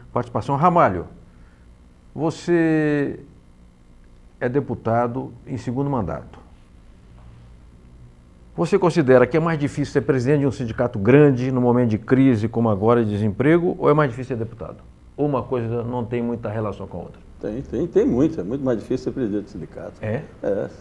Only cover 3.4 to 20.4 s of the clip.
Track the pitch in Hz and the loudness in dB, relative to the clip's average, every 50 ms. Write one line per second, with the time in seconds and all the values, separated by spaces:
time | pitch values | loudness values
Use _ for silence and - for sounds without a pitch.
3.4 | - - - - - - - - - - - - - - - - - - _ - | -20 -20 -20 -20 -20 -20 -20 -20 -20 -20 -20 -20 -20 -20 -20 -20 -20 -20 _ -6
4.4 | 123 123 123 143 120 120 117 120 - 113 113 120 120 120 120 131 131 - 117 120 | -6 -2 -2 -2 -2 -2 -8 -6 -2 0 0 0 0 0 -2 -6 -8 -10 -14 -18
5.4 | - - 135 113 - 127 117 131 139 143 143 120 95 80 - 64 58 - - - | -14 -12 -10 -8 -6 -6 -4 -4 -2 -2 -2 -4 -4 -4 -6 -10 -12 -16 -20 -20
6.4 | - - - - - - - - - - - - - - - - - - - - | -20 -20 -20 -20 -20 -20 -20 -20 -20 -20 -20 -20 -20 -20 -20 -20 -20 -20 -20 -20
7.4 | - - - - - - - - - - - - - - - - - - - - | -20 -20 -20 -20 -20 -20 -20 -20 -20 -20 -20 -20 -20 -20 -20 -20 -20 -20 -20 -20
8.4 | - - - - 170 - 202 185 185 - - 175 143 127 131 123 123 - - 160 | -20 -12 -4 -4 -2 2 2 4 4 4 4 4 6 8 8 8 8 6 2 0
9.4 | 160 170 160 147 143 139 - 147 139 - - 143 123 - 143 131 117 127 151 143 | 0 0 -2 -2 -2 -4 -2 -4 -4 -2 -2 -2 0 2 0 0 2 2 2 2
10.4 | 139 139 113 - 127 113 110 - 120 120 - 104 98 113 127 147 151 147 131 120 | 2 0 -2 -2 -6 -6 -4 -2 -2 -2 -2 0 4 6 8 8 8 8 6 2
11.4 | 127 131 131 123 123 120 120 123 123 113 107 104 - - 135 127 135 135 123 104 | 0 -2 0 0 2 2 4 4 2 2 0 -2 0 2 2 4 6 4 4 2
12.4 | 107 113 117 117 117 113 104 95 104 113 120 120 113 104 104 101 107 107 90 92 | 0 -2 -2 0 0 0 0 2 2 2 4 4 2 0 0 0 0 -2 0 0
13.4 | 127 147 165 175 165 185 - - 139 139 147 156 151 135 113 135 127 - 131 110 | 2 4 4 4 2 0 -2 0 2 2 4 4 2 0 -2 -6 -8 -8 -6 -6
14.4 | 113 113 - - 80 - - - - - - - - - - - 143 147 139 120 | -6 -8 -10 -14 -14 -14 -14 -16 -20 -20 -20 -20 -20 -14 -6 -4 -2 -2 0 -2
15.4 | 117 - 131 123 113 113 117 120 113 117 123 123 113 110 120 117 117 120 120 113 | -4 -2 -4 -4 -4 -4 -4 -4 -4 -4 -6 -6 -6 -4 -4 -4 -4 -4 -6 -6
16.4 | 117 107 107 113 110 104 98 - 101 - - 87 - - - - - - - - | -6 -6 -6 -4 -4 -6 -6 -8 -12 -12 -12 -12 -12 -14 -16 -20 -20 -20 -16 -10
17.4 | - 107 107 131 139 - - 117 170 170 - 190 233 277 147 120 151 160 - - | -8 -8 -8 -8 -8 -6 -6 -4 -4 0 0 0 2 2 2 2 2 0 0 -4
18.4 | 87 92 127 143 135 131 120 101 110 - 135 127 - 127 - 139 123 101 101 104 | -8 -6 -6 -4 -2 -2 -2 -2 -4 -6 -6 -4 -4 -6 -6 -4 -4 -4 -4 -4
19.4 | 101 - - 92 - - - - 87 98 - - - 107 110 143 156 - - - | -6 -8 -14 -14 -14 -14 -14 -14 -14 -14 -14 -10 -6 -6 -6 -6 -8 -10 -14 -8